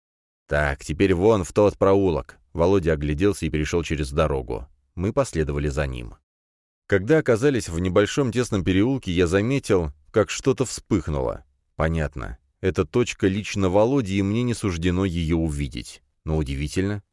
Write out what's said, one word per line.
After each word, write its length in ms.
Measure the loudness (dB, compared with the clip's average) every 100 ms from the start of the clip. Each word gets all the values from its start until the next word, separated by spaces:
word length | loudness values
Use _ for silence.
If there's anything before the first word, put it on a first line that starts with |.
| _ _ _ _ _
«Так, 380 | 0 0 -2 -6
теперь 260 | 0 2
вон 320 | 4 4 4
в 80 | 2
тот 240 | 2 2 4
проулок». 640 | 4 4 4 0 -4 -14 _
Володя 400 | 0 2 4 2
огляделся 500 | 0 0 0 0 0
и 60 | -2
перешел 320 | -2 -2 -2
через 280 | -2 -4 -2
дорогу. 560 | 0 0 0 -4 -10 -12 _ _
Мы 180 | -6 -2
последовали 560 | 0 -2 -2 -2 -2 -2
за 180 | -2 -4
ним. 280 | -6 -12 -18 _ _ _ _ _ _ -2
Когда 300 | 0 2 2
оказались 500 | 4 2 2 0 -2
в 100 | -4
небольшом 540 | 0 2 2 2 0
тесном 320 | 0 0 0
переулке, 480 | 2 2 2 0 -2
я 140 | 0 2
заметил, 680 | 2 0 -2 2 0 0 -6 _
как 200 | 0 0
что-то 340 | 0 -2 0
вспыхнуло. 800 | -2 -6 -4 -2 -2 -2 -4 -6 -12 _ _ -4
Понятно. 600 | -2 -2 -4 -6 -12 -12 _ _
Это 240 | -2 0 0
точка 420 | 0 -2 0 0
лично 400 | 0 -4 -2 0
Володи, 480 | 2 2 2 0 -2
и 60 |
мне 200 | 0 0
не 120 | -2
суждено 500 | -2 -4 -2 0 0
ее 320 | 0 -2 0 0
увидеть. 640 | 0 -4 -6 -8 -12 -18 _ _
Но 140 | -4 -2
удивительно, 640 | -2 -4 -4 -2 -4 -4 -10